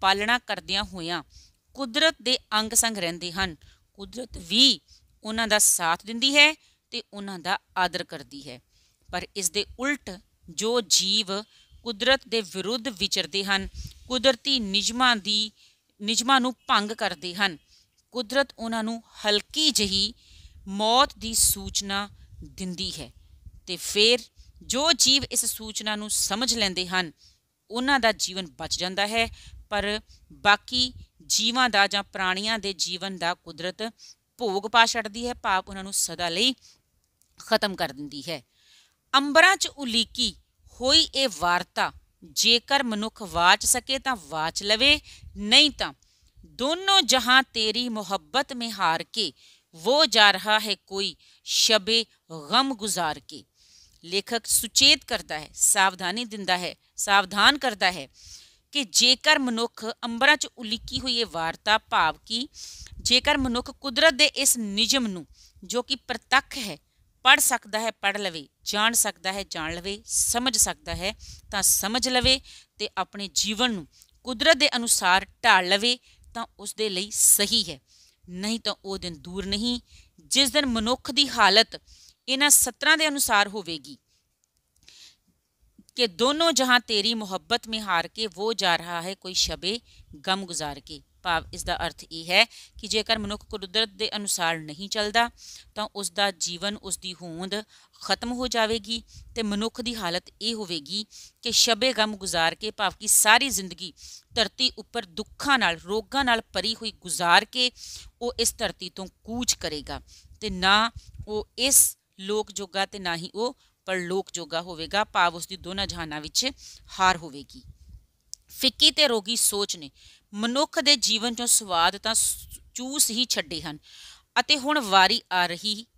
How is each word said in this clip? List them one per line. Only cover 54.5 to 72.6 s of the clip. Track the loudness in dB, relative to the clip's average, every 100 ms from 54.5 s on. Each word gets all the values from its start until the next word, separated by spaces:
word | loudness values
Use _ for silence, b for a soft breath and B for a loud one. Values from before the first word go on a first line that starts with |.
| 0 0 4 6 6
ਕਰਦਾ | 2 -6 -6 -10
ਹੈ, | -10
ਸਾਵਧਾਨੀ | -2 2 4 4 2 -4 -4 -6
ਦਿੰਦਾ | -6 0 0
ਹੈ, | -2 -8 _ -8
ਸਾਵਧਾਨ | 2 4 4 4 4 4
ਕਰਦਾ | 0 0 0
ਹੈ | 0 -8 B B B B B _
ਕਿ | -6
ਜੇਕਰ | -2 4 4 4 4 2
ਮਨੁੱਖ | 2 -2 -4 -6 -10 -8
ਅੰਬਰਾਂ | -8 2 4 4
'ਚ | 0 -10
ਉਲੀਕੀ | -8 -8 -6 -8
ਹੋਈ | -4 -4
ਇਹ | -4
ਵਾਰਤਾ, | -4 -4 -4 0 0
ਭਾਵ | 2 2 2 0 -8
ਕਿ | -8 -8 B B B B -10
ਜੇਕਰ | 2 2 4 2
ਮਨੁੱਖ | 0 -2 -6
ਕੁਦਰਤ | -10 -6 2 4
ਦੇ | 6 2
ਇਸ | 2 0 0
ਨਿਯਮ | -2 0 2 2 0
ਨੂੰ, | -4 -12 b b _
ਜੋ | -8 -6
ਕਿ | -4 -8
ਪ੍ਰਤੱਖ | -6 -10 0 0 0 -6
ਹੈ, | -10 -10 _ _ _ _
ਪੜ੍ਹ | 6 6
ਸਕਦਾ | 6 0 -2 -4
ਹੈ, | -4
ਪੜ੍ਹ | -2 -2 -2
ਲਵੇ, | -4 -6 -12 _
ਜਾਣ | -6 0 2
ਸਕਦਾ | 2 0 -2 -6
ਹੈ, | -6
ਜਾਣ | -8 -8 -6 -6
ਲਵੇ, | -8 -10 -6
ਸਮਝ | -2 0 0 0 2
ਸਕਦਾ | 0 -2 -8 -6
ਹੈ, | -6 -8 B B -8
ਤਾਂ | -2
ਸਮਝ | 2 2 0 -2 0
ਲਵੇ | 2 4 2 B B